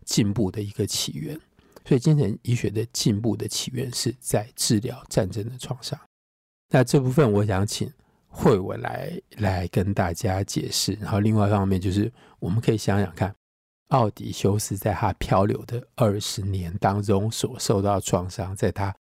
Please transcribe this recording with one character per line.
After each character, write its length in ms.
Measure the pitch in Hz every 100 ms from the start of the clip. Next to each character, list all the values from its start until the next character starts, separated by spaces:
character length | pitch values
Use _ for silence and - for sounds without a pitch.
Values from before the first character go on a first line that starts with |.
| -
进 260 | - 101
步 180 | 104 95
的 120 | 107
一 80 | 101
个 160 | 104 101
起 260 | - - 143
源。 200 | 151 - _ _ _ -
所 100 | -
以 60 | 139
精 180 | 160 147
神 200 | 101 -
医 140 | -
学 160 | 120 101
的 120 | 107 110
进 260 | - 123 101
步 160 | 117 104
的 100 | 107
起 240 | - -
源 180 | 123 123
是 180 | 120 120 110
在 320 | - 113 113 -
治 240 | - 110
疗 240 | 120 - -
战 180 | - 98
争 180 | 104 107
的 80 | 127
创 200 | - 127
伤。 180 | - 143 _ _ _ _ _ _ -
那 80 | 131
这 160 | 123 151
部 100 | 127
分 240 | 127 127
我 140 | 101 104
想 180 | 92
请 240 | 101 - 98 - _ _ _
慧 320 | - 160 131
文 220 | 101 101
来， 320 | - - 95 175 _ -
来 320 | 98 92 90
跟 260 | - 98
大 180 | 98 90
家 300 | 85 104 95
解 260 | 101 - 113
释。 260 | - -
然 140 | 107 98
后 120 | 101
另 160 | 107 110
外 100 | 101
一 40 |
方 160 | 104 95
面 120 | 95
就 80 | 101
是 200 | 98 107 - - -
我 100 | 120
们 100 | 110
可 120 | -
以 40 | 110
想 240 | - 101
想 140 | 92
看， 180 | - 101 - _ _ _ _ -
奥 200 | 135 107
迪 220 | - 110
修 260 | 104 101 104
斯 180 | - 95
在 160 | 110
他 200 | 98 101
漂 320 | - - 101
流 200 | 104 110 110
的 140 | 120 -
二 240 | - 110 101
十 240 | - -
年 340 | 98 95 85 98
当 200 | 107 101
中 300 | 101 98 107
所 260 | - - -
受 200 | - 104
到 200 | 101 98
创 280 | - 90 92
伤， 280 | - 95 98
在 160 | 95
他 200 | - 95 - _